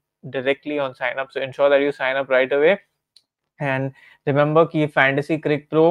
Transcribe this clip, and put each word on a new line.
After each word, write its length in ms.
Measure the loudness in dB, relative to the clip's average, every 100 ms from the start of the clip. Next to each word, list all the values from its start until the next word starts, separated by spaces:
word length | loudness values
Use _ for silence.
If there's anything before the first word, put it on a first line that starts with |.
| -20 _ -12 -6
directly 480 | -4 -4 -4 -6 -6
on 140 | -6 -8
sign 200 | -6 -8
up। 80 | -8
So 120 | -8
ensure 260 | 0 2 4
that 140 | 2
you 80 | -2
sign 220 | -4 -4 0
up 120 | 0
right 220 | 2 2
away 180 | 2 2 -4 _ _ _ _ _ _ _
and 320 | -4 -4 -6 -10 -20 _ -2
remember 360 | 0 2 2 2
कि 160 | 0 -2
Fantasy 480 | 0 0 0 -2 -4
Crick 200 | -2 -4 -2
Pro 140 | 2 2